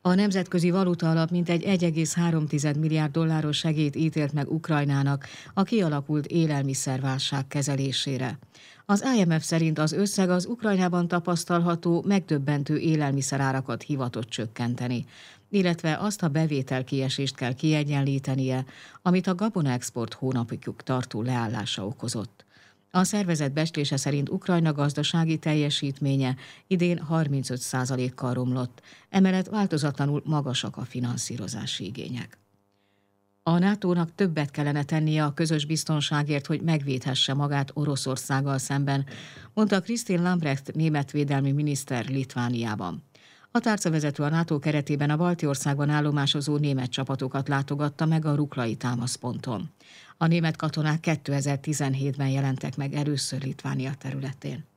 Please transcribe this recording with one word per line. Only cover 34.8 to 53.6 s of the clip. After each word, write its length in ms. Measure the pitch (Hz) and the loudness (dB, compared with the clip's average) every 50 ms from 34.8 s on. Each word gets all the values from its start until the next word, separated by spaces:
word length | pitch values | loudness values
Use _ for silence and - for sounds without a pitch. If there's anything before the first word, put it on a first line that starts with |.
| 143 | 0
tennie 420 | 143 165 160 156 156 151 156 151 | 0 0 2 2 2 2 2 2
a 100 | 147 139 | 0 0
közös 300 | - 170 160 160 151 147 | 0 0 0 0 0 0
biztonságért, 800 | 147 160 156 - - 160 151 143 - 156 147 147 143 151 143 143 | -2 -2 -4 0 0 0 0 0 0 0 0 0 2 0 -2 0
hogy 140 | - 160 151 | -2 -4 -2
megvédhesse 720 | - 165 165 151 139 139 131 127 - 143 127 131 - - 135 | 2 2 0 2 0 -2 -4 -2 -2 -2 0 0 0 0 0
magát 360 | 139 143 143 147 139 139 139 - | 0 0 0 0 0 -2 -2 -2
Oroszországgal 840 | - 147 147 143 131 - - 131 127 - - 143 135 139 143 139 135 | -2 0 0 0 -2 -2 -4 -4 -4 -2 -2 0 0 0 0 0 -2
szemben, 480 | 131 - 143 139 143 139 139 139 139 - - - - - - - - - - | -2 -2 0 0 2 2 2 0 0 -4 -8 -16 -16 -18 -18 -20 -20 -8 0
mondta 260 | - 220 208 208 190 | 2 2 4 4 2
Christine 420 | 180 - 233 233 - - 190 170 175 | 0 0 -4 -4 -2 0 0 2 2
Lambrecht 520 | 180 180 175 165 151 135 135 - - - | 2 2 2 2 0 -2 -2 -4 -6 -2
német 360 | 156 160 160 151 147 139 - | 0 2 2 2 2 -2 -2
védelmi 420 | - 147 147 139 143 135 139 139 139 | 0 0 0 2 2 2 2 2 2
miniszter 560 | 143 151 147 143 139 - - 135 123 110 - | 2 2 0 0 -2 -4 -4 -4 -4 -2 -2
Litvániában. 960 | 131 135 135 135 - - 120 120 123 117 117 117 107 101 98 87 80 - - _ _ - - - - - - - | -2 -2 -4 -4 -4 -2 -2 0 0 -2 -2 -2 -4 -4 -4 -6 -8 -8 -12 _ _ -20 -20 -20 -20 -20 -20 0
A 100 | _ 233 | _ 0
tárcavezető 600 | 226 240 214 202 - 180 160 160 147 147 143 - 151 | 2 2 0 2 2 2 2 2 2 0 0 0 0
a 60 | 147 | 2
nato 300 | 156 165 170 160 160 147 | 2 2 2 2 0 0
keretében 520 | 139 156 151 151 139 143 151 139 147 143 | 0 2 2 2 2 0 0 0 2 2
a 60 | 151 | 2
balti 300 | 151 175 175 175 170 - | 2 2 2 2 0 0
országban 420 | 147 139 139 - 143 143 139 147 147 | 0 0 0 0 -2 0 2 2 2
állomásozó 680 | 151 151 147 147 147 147 139 143 - 156 139 147 147 | 2 2 2 2 2 2 2 2 0 0 0 0 0
német 340 | 147 151 143 139 131 127 123 | 2 2 2 0 0 -2 -2
csapatokat 580 | - - 135 - 135 131 135 131 - 139 135 - | -4 -4 -4 -2 -2 -4 -4 -4 -2 -4 -2 0
látogatta 580 | 147 135 139 139 147 143 147 147 147 - 165 | 0 0 0 -2 -2 -2 -2 -4 -2 0 0
meg 180 | 156 160 160 151 | 2 2 2 2
a 100 | 151 147 | 2 2
ruklai 400 | 143 147 143 - 135 123 113 113 | 2 0 -2 -2 -4 -2 -2 -2
támaszponton. 960 | 110 - 123 123 120 120 127 - - - 123 117 113 - - 120 101 - 160 _ _ - - - - - - - | -2 -2 -2 -2 -2 -2 -4 -6 -6 -6 -6 -6 -6 -6 -4 -4 -4 -6 -8 _ _ -20 -20 -20 -20 -20 -20 -6
A 100 | _ 160 | _ 2
német 300 | 165 165 170 165 160 151 | 4 4 4 4 2 0
katonák 440 | - - 156 165 160 151 156 151 160 | 0 -2 -2 -2 0 0 0 0 0
kétezer-tizenhétben 1300 | - - 160 147 - - 139 139 135 143 139 139 139 - 151 139 151 135 135 131 139 143 131 135 139 135 | 0 0 -2 -2 -2 -2 -2 0 0 0 -2 -2 -2 -4 -4 -2 0 0 0 0 0 -2 -2 -2 -2 0
jelentek 480 | 135 135 139 135 135 131 - 147 131 | 0 0 0 0 -2 -2 -4 -6 -6
meg 180 | - 139 139 139 | -4 -6 -4 -2
először 480 | 147 147 147 147 135 - - - 131 139 | -2 -2 -2 -2 -2 -4 -4 -6 -6 -6
Litvánia 520 | 131 131 - | -6 -8 -6